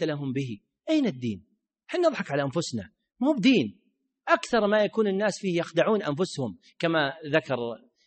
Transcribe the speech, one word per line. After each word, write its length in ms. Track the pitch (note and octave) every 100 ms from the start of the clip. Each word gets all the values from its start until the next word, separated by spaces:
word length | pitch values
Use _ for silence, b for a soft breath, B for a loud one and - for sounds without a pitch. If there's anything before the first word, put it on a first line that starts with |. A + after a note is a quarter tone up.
لهم 320 | F3 D3 C#3
به، 260 | C3 C3 G#2 _ _ -
أين 160 | D#4 A#3+
الدين؟ 400 | C3 A#2+ F#2+ _ _ _ _ -
حنا 200 | F4+ E4+
نضحك 240 | A#3+ -
على 120 | C#3+
أنفسنا، 480 | C#3 E3+ - A#2 F#2 _ _ -
ما 80 | C4
هو 60 |
بدين. 460 | C#4+ B3+ A3+ G#2+ - _ _ _ _ -
أكثر 400 | E4 - A#3 G3+
ما 160 | G#3+
يكون 240 | G3+ A3 G#3
الناس 260 | F#3+ G#3 -
فيه 200 | F#3+ E3+
يخدعون 440 | D#3+ E3 D#3 G#3+
أنفسهم، 540 | D3+ C#3+ F#3 - A#2+ - b b
كما 340 | E3+ D#3+ C#3 D#3+ D#3
ذكر، 320 | D#3 D3 B2 A#2 A2 _ _